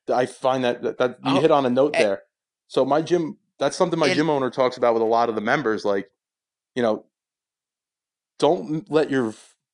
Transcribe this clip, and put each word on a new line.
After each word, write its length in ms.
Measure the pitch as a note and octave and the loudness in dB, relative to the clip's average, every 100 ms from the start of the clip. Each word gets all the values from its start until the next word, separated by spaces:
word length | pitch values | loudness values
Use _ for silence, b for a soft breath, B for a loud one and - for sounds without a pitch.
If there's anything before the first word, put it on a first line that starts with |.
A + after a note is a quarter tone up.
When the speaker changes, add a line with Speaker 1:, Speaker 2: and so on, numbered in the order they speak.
| - | -4
Speaker 1:
yeah, 80 | B2 | -2
I 100 | B2 | -2
find 380 | - C3+ C3 | -2 -2 0
that, 180 | B2 A#2 | -2 -2
that, 160 | A#2 - | -6 -2
that 220 | B2+ - | -4 -4
you 140 | C3+ C#3 | -2 2
Speaker 2:
Oh, 40 | |
Speaker 1:
hit 100 | D#3 | 4
on 160 | C#3+ B2+ | 2 2
a 20 | |
note 240 | B2+ D3 - | 2 2 2
Speaker 2:
and 80 | |
Speaker 1:
there. 200 | G#2 G2 - _ _ _ - | 0 -2 -10 _ _ _ -6
So 160 | C#3+ C3 | -2 2
my 160 | D3+ | 0
gym, 360 | D#3 F3 B2+ - _ - | 0 -2 -2 -10 _ -6
that's 180 | C#3 - | -4 0
something 240 | F3+ E3+ | -2 0
my 80 | D#3 | 0
Speaker 2:
and 80 | E3 | 2
Speaker 1:
gym 140 | D#3+ | 0
owner 200 | C#3+ B2+ | 0 -2
talks 280 | C3+ B2+ B2+ | 0 -2 2
about 160 | A#2+ | 0
with 80 | A2+ | 2
a 40 | A2+ | 2
lot 200 | A2+ A#2 | 2 0
of 60 | A2 | -2
the 60 | |
members, 420 | G#2+ D3+ A#2 G#2 | -2 0 0 -2
like, 260 | G#2 G2+ F#2+ _ _ _ _ _ _ B2+ | -2 -2 -4 _ _ _ _ _ _ -2
you 60 | |
know, 220 | A#2 G#2+ - _ _ _ _ _ _ _ _ _ _ _ _ - | -2 -2 -8 _ _ _ _ _ _ _ _ _ _ _ _ 0
don't 380 | D3 F#3 D3 D#3 | 0 0 -4 -8
m-, 100 | - | -2
let 200 | D3+ C#3 | 0 0
your, 240 | C3+ A2+ - - _ _ | 0 -2 -6 -18 _ _